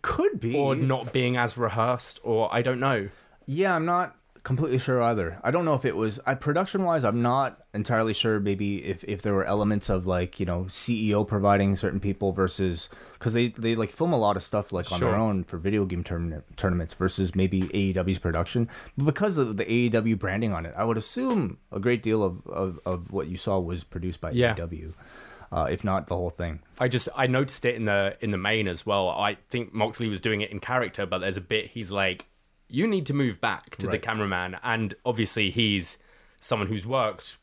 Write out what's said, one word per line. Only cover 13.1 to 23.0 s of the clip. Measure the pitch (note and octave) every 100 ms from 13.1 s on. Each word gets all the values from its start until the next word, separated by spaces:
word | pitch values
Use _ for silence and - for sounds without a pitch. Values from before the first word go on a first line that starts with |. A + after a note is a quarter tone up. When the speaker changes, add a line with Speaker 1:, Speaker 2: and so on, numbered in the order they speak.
| -
Speaker 1:
'cause | A#2+
they, | A#2 A#2+
they, | G#2+ A2+ A2+
like, | A2
film | - E3+
a | D3
lot | G#2 G2
of |
stuff, | - G#2 G2+
like, | F#2 F2
on | F2+
Speaker 2:
Sure. | A#2+
Speaker 1:
their | G#2+
own | A2 G2
for | F2 F2
video | F#2 G#2+
game | F#2+ F2
tourna-, | E2+ E2+ E2+ D2+ - -
tournaments | F#2+ F2 D#2+
versus | - F#2 - F#2+ F#2+
maybe | F#2+ F#2+ F#2
A | G#2
E | G2
W's | F#2 F2+ F2+
production. | F2 E2 F2+ B2 A#2 - - -
But | C#3+
because | D3 G#3 E3+
of | B2 G#2
the | A2
A |
E | A#2 A#2+
W | A2+ A2+ A2
branding | F#2+ G2 A2+
on | F2 E2
it, | -
I | A2+
would | A2+
assume | A2 - C4 A3+ A#2+ - _
a | -
great | G#2+ B2
deal | A2+ A2
of, | G2 F2+ -
of, | - F#2+ E2 -
of | F2+